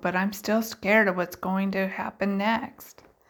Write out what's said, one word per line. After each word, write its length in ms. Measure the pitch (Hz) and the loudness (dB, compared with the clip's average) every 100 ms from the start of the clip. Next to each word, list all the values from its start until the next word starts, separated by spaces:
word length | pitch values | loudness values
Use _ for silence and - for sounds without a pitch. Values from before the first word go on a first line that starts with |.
but 160 | 175 185 | -2 0
I'm 160 | 202 | -2
still 300 | 196 - 220 | -2 0 0
scared 440 | 220 - 196 220 202 | 0 -4 4 4 4
of 100 | 180 | 2
what's 200 | 175 - | -4 -4
going 340 | 185 190 196 | -2 0 0
to 160 | 190 190 | 0 -2
happen 500 | 190 - - 202 196 | -4 -8 -4 -2 0
next." 680 | 208 226 269 - - - - _ | 0 0 -4 -12 -20 -20 -20 _